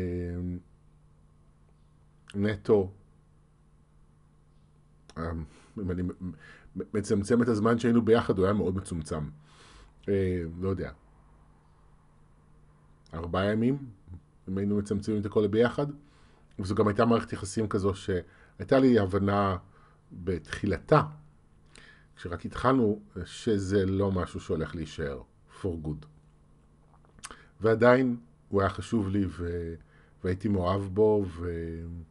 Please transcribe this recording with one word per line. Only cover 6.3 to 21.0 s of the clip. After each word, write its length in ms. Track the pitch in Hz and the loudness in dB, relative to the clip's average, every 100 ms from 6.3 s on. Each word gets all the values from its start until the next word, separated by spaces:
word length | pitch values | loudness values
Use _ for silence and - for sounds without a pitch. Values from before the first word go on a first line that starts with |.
| 80 - - - 95 - | -12 -18 -20 -14 -12 -4
מצמצם 480 | 107 98 104 101 120 | -4 0 0 2 2
את 60 | 120 | 2
הזמן 300 | 110 113 117 | 2 2 2
שהיינו 260 | 123 117 | 4 4
ביחד, 340 | 107 113 - 95 | 6 4 4 2
הוא 60 | |
היה 100 | 95 | 2
מאוד 220 | 104 87 95 | 2 0 -2
מצומצם. 520 | - 85 78 82 76 - - - - - - - - | -4 -8 -6 -6 -6 -12 -20 -20 -20 -20 -20 -12 -2
אה, 340 | 98 95 90 82 85 | 0 0 -2 -4 -4
לא 80 | 95 | -4
יודע. 220 | 98 71 - _ - - - _ _ _ _ - - _ _ - - _ - - _ _ - - | -4 -6 -12 _ -20 -20 -20 _ _ _ _ -20 -20 _ _ -20 -20 _ -20 -20 _ _ -20 -16
ארבעה 300 | 82 85 92 | -12 -4 -2
ימים, 340 | 101 110 117 139 131 - - 90 _ _ - | 0 2 0 0 -6 -18 -20 -20 _ _ -8
אם 100 | 95 | -4
היינו 180 | 101 104 | 0 -2
מצמצמים 440 | 101 101 101 107 | -2 -4 -2 -4
את 60 | 101 | 0
הכל 200 | 110 104 | 0 2
ביחד. 400 | 107 120 117 147 143 - _ - _ _ - | 4 2 2 -6 -6 -18 _ -20 _ _ -8
וזו 160 | 95 | -4
גם 140 | 104 104 | 2 2
הייתה 160 | 101 | 4
מערכת 280 | 117 117 - | 2 2 0
יחסים 360 | 98 101 - 107 | -8 -6 -4 -2
כזו 260 | 107 98 | 0 -2
שהייתה 840 | 92 - 90 - - - - 101 135 | -2 -4 -4 -6 -20 -20 -10 2 4
לי 200 | 135 117 | 6 6
הבנה 580 | 95 98 98 101 98 92 - - - _ - | 4 2 2 2 2 -2 -8 -20 -20 _ -20
בתחילתה, 920 | - 87 87 - - 104 82 - 151 | -10 -4 -4 -6 -6 -4 -2 4 4